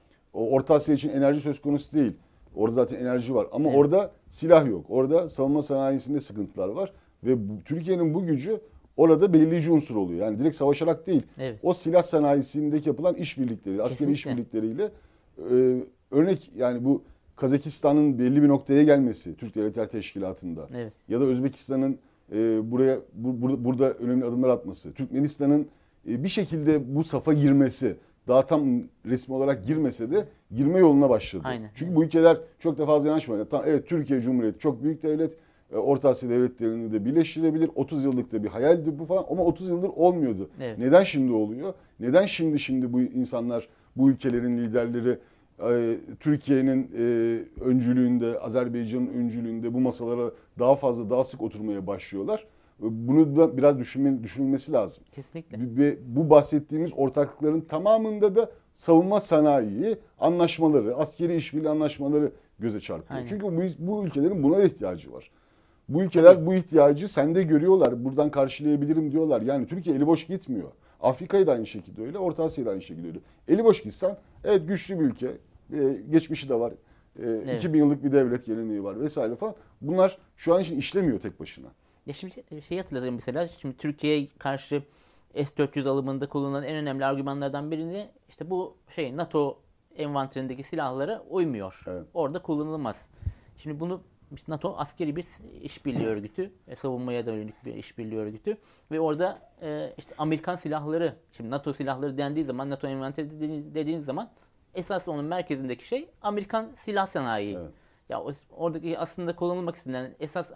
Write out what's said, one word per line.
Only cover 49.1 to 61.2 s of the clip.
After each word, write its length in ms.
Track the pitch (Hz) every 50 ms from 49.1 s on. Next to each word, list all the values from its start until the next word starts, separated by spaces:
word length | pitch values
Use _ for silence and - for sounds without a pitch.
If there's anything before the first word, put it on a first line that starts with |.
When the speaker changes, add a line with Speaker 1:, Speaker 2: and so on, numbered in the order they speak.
| - 123 120 117 110 120 117 113 113 113 113 117 117
Speaker 1:
bu 60 | 123
masalara 500 | 131 127 120 - 120 131 120 120 120 117 - - _ _ _ -
daha 180 | 120 127 139
fazla, 340 | 135 - 131 120 117 117 101
daha 140 | 123 127 131
sık 180 | 127 - - 107
oturmaya 440 | 110 107 104 107 110 101 98 92
başlıyorlar? 540 | 95 98 92 - - 101 98 98 - 214 214 - - _ _ _ _ _ - -
E, 40 | 113 113 113 117 120
bunu 280 | 135 156 160 147 139
da 200 | 151 165 - -
biraz 220 | 127 131 143 147 127
düşünme-, 440 | 120 - - 131 139 139 135 123 110
düşünülmesi 500 | 104 - 135 139 135 139 131 - - 156
lazım. 320 | 123 101 87 - - - _ -
Speaker 2:
Kesinlikle. 460 | - 135 - - 165 160 - - 110
Speaker 1:
Ve 360 | 123 123 117 127 143 147 135 - 113
bu 240 | 127 117 139 165 147
bahsettiğimiz 640 | 151 147 143 - 156 147 147 - 147 156 165 170 -
ortaklıkların 640 | - 139 131 127 151 143 120 - - 151 151 156 160
tamamında 760 | 156 - 151 156 180 208 220 226 220 220 214 208 208 208 185
da 140 | 226 233 - - - _ _ _
savunma 480 | - - - 165 165 180 190 202 208
sanayi 760 | 208 - 170 156 151 151 143 139 117 107 98 110 - 220 220 - - _ _ -
anlaşmaları, 800 | - 160 175 175 170 165 - - 165 156 151 135 104 107 123
askeri 400 | 139 156 147 - -